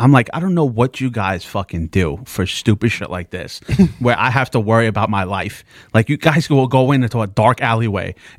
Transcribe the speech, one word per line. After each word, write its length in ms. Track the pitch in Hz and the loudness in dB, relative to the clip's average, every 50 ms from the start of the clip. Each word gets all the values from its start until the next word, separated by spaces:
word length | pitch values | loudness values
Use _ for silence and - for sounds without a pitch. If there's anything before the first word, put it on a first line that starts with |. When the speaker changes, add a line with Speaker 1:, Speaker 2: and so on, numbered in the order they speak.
Speaker 1:
I'm 100 | 117 135 143 | 4 4 6
like, 160 | 127 117 - - | 4 4 0 -4
"I 60 | 151 | -4
don't 120 | 175 190 180 | -2 -2 0
know 100 | 170 156 | 0 0
what 340 | 131 113 110 120 131 - - | 0 0 0 -2 -2 -2 -4
you 80 | 131 127 | -6 -4
guys 340 | 120 110 98 95 95 87 - | -4 -2 -2 -2 -4 -4 -6
fucking 420 | - - 104 95 - - 85 82 80 | -8 -8 -8 -6 -6 -6 -6 -6 -2
do 340 | - 95 90 78 71 - 131 | 0 0 0 0 -2 -6 -10
for 200 | - - - 92 | -10 -6 -4 -4
stupid 440 | - - - - 113 107 101 - 117 | -4 -4 -4 0 0 0 2 2 -2
shit 200 | - - - - | -2 -2 -8 -8
like 200 | 90 90 87 - | -10 -10 -10 -10
this, 280 | - 90 - - - - - - - - | -12 -12 -12 -12 -16 -16 -10 -2 2 4
Speaker 2:
<laughs> 200 | 190 165 - - | 4 4 2 0
Speaker 1:
where 180 | 120 120 117 - | 0 0 2 2
I 100 | 110 131 | 2 0
have 200 | 110 139 131 - | 2 0 0 0
to 80 | - 120 | 0 -2
worry 280 | 107 104 113 113 117 110 | 0 2 2 2 2 2
about 220 | 98 107 104 101 | 0 0 -2 0
my 140 | 104 98 95 | 0 -2 -2
life." 400 | 92 101 95 87 104 - - - _ - - - _ - | -2 -4 -4 -6 -6 -10 -14 -20 _ -20 -20 -8 _ 0
Like, 160 | 110 110 - | 0 2 2
you 80 | 147 - | 0 0
guys 320 | - 165 147 170 - - | 0 0 2 2 0 2
will 180 | 151 135 131 120 | 2 2 2 2
go 240 | 123 131 127 131 | 2 2 2 4
into 300 | 143 131 127 110 - 120 | 2 2 0 0 -2 -2
a 60 | 107 98 | -4 -2
dark 340 | 95 - 107 117 123 - | 0 2 2 2 2 2
alleyway 540 | - 117 113 113 117 110 98 95 90 90 - _ - - - | 0 0 0 0 0 -2 -2 -4 -4 -6 -10 _ -18 -10 -2